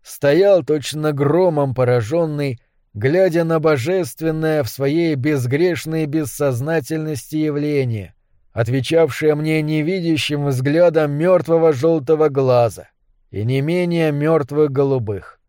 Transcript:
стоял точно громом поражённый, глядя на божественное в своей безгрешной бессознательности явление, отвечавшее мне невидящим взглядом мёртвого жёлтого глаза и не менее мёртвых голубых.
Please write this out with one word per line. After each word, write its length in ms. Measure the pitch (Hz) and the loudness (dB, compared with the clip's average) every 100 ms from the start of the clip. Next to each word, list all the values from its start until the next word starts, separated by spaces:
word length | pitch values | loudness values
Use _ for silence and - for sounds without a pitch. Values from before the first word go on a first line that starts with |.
стоял 600 | - - 143 156 202 185 | -20 -2 0 4 4 4
точно 480 | 139 156 - 151 151 | 2 -4 -4 -4 -4
громом 600 | 143 143 165 185 151 139 | 0 0 2 2 0 -2
поражённый, 840 | 127 123 123 107 165 160 147 143 117 _ _ _ | 0 0 0 0 -2 -2 -4 -6 -8 _ _ _
глядя 500 | 104 127 175 185 165 | -4 0 4 4 4
на 160 | 165 165 | 2 2
божественное 1040 | 156 147 123 190 156 - 160 160 160 156 | 2 2 0 -2 -4 -4 -4 -2 -2 -2
в 60 | 117 | -2
своей 460 | - 139 160 170 143 | -4 -2 0 0 0
безгрешной 880 | 139 147 123 143 180 156 156 160 156 | -2 -2 -2 0 0 -2 -6 -4 -2
бессознательности 1300 | 156 143 - 143 120 143 165 127 160 156 139 - 156 | -4 -6 -4 -2 -2 -2 -4 -4 -6 -6 -8 -6 -4
явление, 760 | 156 143 147 147 127 110 90 _ _ _ _ - | -2 -2 -2 -2 -2 -6 -10 _ _ _ _ -6
отвечавшее 800 | 117 135 120 165 156 - 156 147 | -2 -2 0 2 2 2 0 0
мне 260 | 156 156 | 0 -2
невидящим 840 | 151 156 151 190 165 156 - 147 143 | 0 -2 -2 -2 -2 -2 -2 -2 -2
взглядом 640 | 127 131 160 175 160 151 | -2 0 4 4 4 0
мёртвого 600 | 143 175 180 151 165 160 | 0 2 2 4 4 4
жёлтого 560 | 135 160 165 127 156 156 | 4 2 0 2 2 2
глаза 600 | 139 131 123 117 92 76 _ _ _ _ | 2 2 4 2 -2 -20 _ _ _ _
и 160 | 95 110 | -6 -2
не 160 | 135 | -2
менее 500 | 147 175 175 170 156 | 0 -2 0 0 0
мёртвых 600 | 147 151 160 139 147 151 | 0 0 0 0 0 0
голубых. 680 | 135 139 131 110 101 - _ | 2 0 0 -2 -8 -12 _